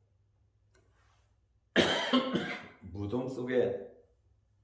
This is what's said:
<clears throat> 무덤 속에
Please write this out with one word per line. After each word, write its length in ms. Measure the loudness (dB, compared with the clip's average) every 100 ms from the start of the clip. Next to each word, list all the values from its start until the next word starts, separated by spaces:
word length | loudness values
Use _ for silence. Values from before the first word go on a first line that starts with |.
| _ _ _ _ _ _ _ _ _ _ _ _ _ _ _ _ _
<clears throat> 1200 | 2 4 2 2 2 2 -2 -4 -8 -12 -18 -12
무덤 360 | -6 -4 -2 -4
속에 640 | -4 0 2 2 0 -8 -18 -20 _ _ _ _ _